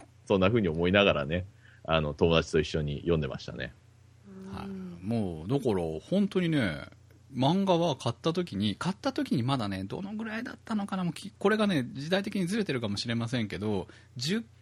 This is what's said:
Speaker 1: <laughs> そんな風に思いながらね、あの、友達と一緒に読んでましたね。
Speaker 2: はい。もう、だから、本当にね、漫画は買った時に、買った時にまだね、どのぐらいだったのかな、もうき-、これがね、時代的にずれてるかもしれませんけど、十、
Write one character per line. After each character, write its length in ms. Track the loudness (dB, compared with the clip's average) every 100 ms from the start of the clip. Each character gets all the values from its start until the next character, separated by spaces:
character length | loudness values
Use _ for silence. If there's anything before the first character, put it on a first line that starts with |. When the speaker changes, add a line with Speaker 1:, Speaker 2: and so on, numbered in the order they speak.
Speaker 1:
<laughs> 200 | -8 -14 0
そ 120 | 4
ん 20 |
な 80 | 4
風 140 | 4
に 60 | 2
思 200 | 2 4
い 40 |
な 120 | 6
が 80 | 6
ら 140 | 4 0
ね、 180 | -4 -4 -14 -20 -12
あ 160 | 0 0
の、 140 | 0
友 200 | 2 4
達 160 | 4 4
と 80 | 0
一 60 | 2
緒 140 | -2
に 200 | -2 -4
読 180 | 0 0
ん 20 |
で 80 | 0
ま 100 | -6
し 60 |
た 80 | -10
ね。 220 | -10 -10 -12 -20 -20 -20 -20 -20 -18 -14
Speaker 2:
は 100 | -12
い。 40 | -10 -10 -12 -10
も 400 | -4 -2 -2 -4
う、 40 | -2
だ 100 | 0
か 80 | 2
ら、 40 | 0 0 -4
本 280 | -2 0 2
当 120 | 0
に 80 | 0
ね、 300 | 2 0 -2 -10 -18 -20 -20 -10 0
漫 280 | 2 4
画 120 | 4 4
は 200 | 2 0
買 160 | -2
っ 20 | 0
た 140 | 0
時 240 | 0 -2 0
に、 180 | 0 0
買 160 | -4
っ 20 | -2
た 140 | -4
時 240 | -4 0 0
に 60 |
ま 160 | 2 0
だ 100 | -2
ね、 160 | -4
ど 160 | -6 -6
の 140 | -8
ぐ 100 | -8
ら 140 | -6 -8
い 60 |
だ 80 | -8
っ 60 | -12
た 100 | -4
の 120 | -4 -2
か 100 | -2
な、 80 |
も 60 | -2
う 20 |
き-、 180 | -4 -10 0
こ 100 | 2
れ 80 | 4
が 80 | 4
ね、 200 | 2 0
時 160 | -6 0
代 140 | 0
的 140 | 0 -2
に 100 | 0
ず 100 | 0
れ 80 |
て 80 | 0
る 80 | -2
か 80 | -2
も 80 | -2
し 100 | -2
れ 80 |
ま 140 | -2 0
せ 140 | -2
ん 60 | -2
け 100 | -2
ど、 280 | 0 -2 -4 -12 -18 -8
十、 280 | -2 -2 -4 -16